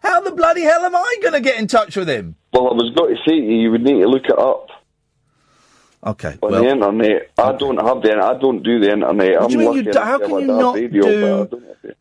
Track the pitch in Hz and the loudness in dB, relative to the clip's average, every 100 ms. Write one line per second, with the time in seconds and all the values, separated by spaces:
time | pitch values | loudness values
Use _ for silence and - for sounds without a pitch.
0 | 403 359 392 349 330 330 311 339 359 349 | 0 -2 -2 -2 0 2 2 2 0 -2
1 | 415 480 392 302 262 233 214 233 214 202 | -2 -2 -2 0 -2 -2 0 0 0 -6
2 | 170 123 85 80 _ 123 127 117 117 120 | -4 -6 -6 -16 _ 0 2 0 0 0
3 | 170 113 - 160 110 113 113 117 127 131 | 0 0 0 0 2 0 2 2 2 4
4 | 101 131 131 117 123 - - - _ _ | 4 2 0 0 2 -2 -8 -20 _ _
5 | _ _ _ _ _ _ _ _ _ _ | _ _ _ _ _ _ _ _ _ _
6 | 104 107 80 71 104 110 120 135 101 110 | -10 -8 -10 -6 -2 2 2 2 0 2
7 | 107 98 - - 123 131 139 127 117 123 | 2 0 -2 0 0 0 -4 -2 0 2
8 | 110 107 98 127 135 110 101 117 101 104 | 2 2 0 0 0 0 0 2 2 2
9 | 73 98 95 90 117 123 113 269 226 101 | 0 2 2 2 2 2 2 0 0 0
10 | 214 277 - - 277 254 247 247 240 - | 0 -4 -2 -4 -2 0 0 -2 -4 0
11 | 202 208 202 196 - 120 120 - - - | 2 2 0 -2 -4 -10 -16 -20 -20 -16